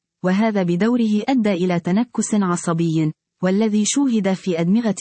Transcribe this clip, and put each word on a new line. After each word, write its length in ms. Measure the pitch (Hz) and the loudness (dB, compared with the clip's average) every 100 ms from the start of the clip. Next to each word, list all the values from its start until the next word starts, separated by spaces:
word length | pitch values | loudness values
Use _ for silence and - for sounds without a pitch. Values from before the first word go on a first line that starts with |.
| _ _ | _ _
وهذا 380 | 180 190 226 208 | -2 0 0 0
بدوره 600 | 175 175 220 247 220 208 214 | 0 0 0 2 2 0 0
أدى 240 | 269 208 | 0 0
إلى 280 | 175 185 170 | 0 0 -2
تنكس 540 | 175 190 247 - 208 | 0 -2 -2 -4 -2
عصبي، 800 | 214 185 175 - 165 170 160 156 - _ _ | 0 0 -2 -2 -2 0 0 -2 -4 _ _
والذي 420 | 185 196 220 214 208 | 0 0 2 0 0
شوهد 460 | 277 277 220 190 | 0 0 2 0
في 280 | 190 190 165 | -2 -2 0
أدمغة 340 | 170 220 226 190 | 2 2 0 -2